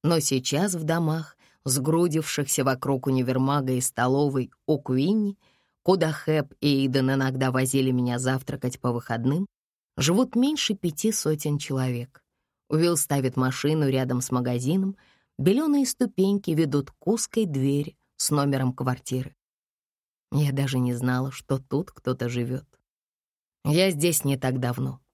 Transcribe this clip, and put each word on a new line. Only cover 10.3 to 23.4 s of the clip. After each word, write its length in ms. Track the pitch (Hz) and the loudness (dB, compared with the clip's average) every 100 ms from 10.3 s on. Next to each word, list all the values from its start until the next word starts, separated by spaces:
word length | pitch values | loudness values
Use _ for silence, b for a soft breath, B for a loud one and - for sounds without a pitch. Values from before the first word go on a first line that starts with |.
| 226 | 2
меньше 400 | 269 311 - 202 | 0 0 -4 -2
пяти 360 | 175 151 220 | -4 -2 -2
сотен 460 | 214 - 156 151 147 | 0 -2 -2 -2 -4
человек. 640 | - 135 127 120 120 _ _ _ _ _ _ | -2 -2 -2 -4 -8 _ _ _ _ _ _
Уилл 280 | 156 175 170 | 0 2 0
ставит 400 | - 143 131 127 | 0 0 0 0
машину 520 | 127 127 147 156 143 | 0 0 0 2 2
рядом 320 | 131 131 127 | 2 0 -2
с 100 | 127 | -2
магазином, 680 | 127 123 123 127 190 190 196 b b b - | -2 0 -2 0 0 -2 -6 b b b 0
беленые 480 | 139 233 311 285 262 | 2 2 2 2 0
ступеньки 680 | - 247 - 190 202 196 | 0 -2 2 2 2 0
ведут 400 | 156 156 143 139 | 0 2 0 -4
к 160 | _ - | _ -2
узкой 380 | 226 - - 208 | -2 -2 -2 -2
двери 500 | 139 135 143 151 _ _ _ | 0 0 0 -4 _ _ _
с 140 | - | 0
номером 420 | 147 143 135 127 | 2 2 2 0
квартиры. 640 | 127 131 123 - 127 131 _ _ _ _ _ _ _ _ _ _ | -2 -4 -4 -4 -6 -6 _ _ _ _ _ _ _ _ _ _
Я 200 | 131 147 | 0 0
даже 280 | 135 139 131 | 0 0 0
не 140 | 123 | 0
знала, 380 | 120 127 127 131 | -2 -2 -2 -2
что 280 | - - 135 | -8 -6 -6
тут 320 | 131 139 190 | -2 -4 -4
кто-то 360 | - - 127 123 | -8 -6 -4 -4
живет. 380 | 120 120 131 - _ _ _ _ _ _ _ | -4 -4 -6 -10 _ _ _ _ _ _ _